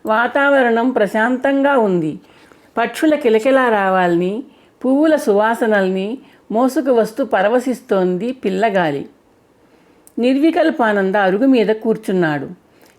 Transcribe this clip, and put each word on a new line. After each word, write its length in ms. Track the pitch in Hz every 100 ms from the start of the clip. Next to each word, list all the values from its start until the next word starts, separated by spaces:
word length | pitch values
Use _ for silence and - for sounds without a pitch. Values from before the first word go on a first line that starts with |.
| -
వాతావరణం 840 | 220 240 285 285 277 247 226 254
ప్రశాంతంగా 880 | 240 196 214 226 254 277 277 277 277
ఉంది. 420 | 214 180 156 107 - - - - _ -
పక్షుల 380 | 226 - 320 294
కిలకిలా 540 | 247 220 269 262 254
రావాల్ని, 760 | 214 190 190 180 170 180 214 - _ _ _ 247
పువ్వుల 300 | 269 320 302
సువాసనల్ని 1000 | 247 202 214 233 233 208 190 190 202 262 - _ -
మోసుకు 400 | 214 254 277 269
వస్తూ 340 | 233 214 247 220
పరవశిస్తోంది 1080 | 214 202 247 254 226 - 196 185 180 233
పిల్లగాలి. 760 | 262 208 185 226 196 160 139 - _ _ _ _ _ _ _ _ _ _ -
నిర్వికల్పానంద 960 | 247 269 320 349 311 - 220 208 190 208
అరుగు 300 | 190 202 269
మీద 220 | 254 208
కూర్చున్నాడు. 800 | 220 233 220 - 185 165 147 135 180 _ _ _